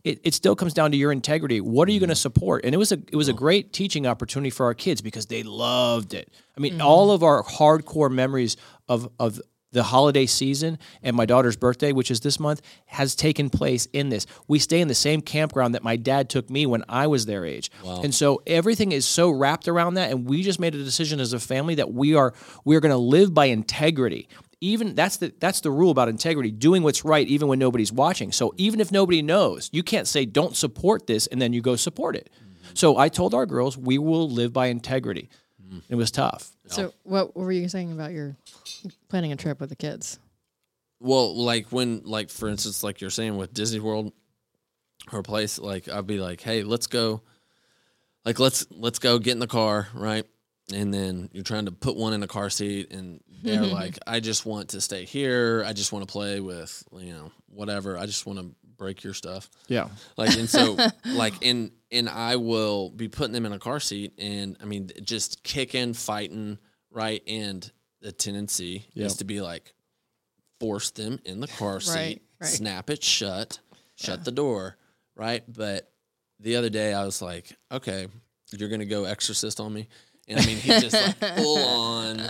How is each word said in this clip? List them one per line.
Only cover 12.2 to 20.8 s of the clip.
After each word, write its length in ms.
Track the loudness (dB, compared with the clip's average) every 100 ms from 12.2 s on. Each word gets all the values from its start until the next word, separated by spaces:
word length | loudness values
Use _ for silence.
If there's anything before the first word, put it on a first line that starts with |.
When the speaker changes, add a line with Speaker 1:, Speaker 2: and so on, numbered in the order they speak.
Speaker 1:
this 200 | -2 -2
month, 200 | -2 -4 -8 -20 _
has 280 | -2 -2
taken 340 | 2 0 2 0
place 380 | 0 0 0 -2
in 160 | -4 -2
this. 180 | -4 -6 -10 0
We 100 | 2
stay 220 | 4 2
in 80 | 4
the 80 | 2
same 240 | 2 0
campground 560 | 0 -2 0 2 2 2
that 80 |
my 100 | 0
dad 340 | 0 2 2 2
took 220 | -2 -2
me 160 | 0 2
when 160 | 0 0
I 180 | 0 2
was 180 | 2
their 200 | 0 -4 -4
age. 240 | -6 -10 -10
Speaker 2:
Wow. 160 | -8 -4
Speaker 1:
And 100 | -2
so 300 | 2 4 2 2
everything 420 | 2 4 2 2
is 160 | 0 0
so 240 | 4 4
wrapped 380 | 4 2 2 0
around 260 | 2 2
that, 160 | 0 0
and 180 | -2 0
we 140 | 0
just 160 | 0 0
made 160 | 0
a 80 | -2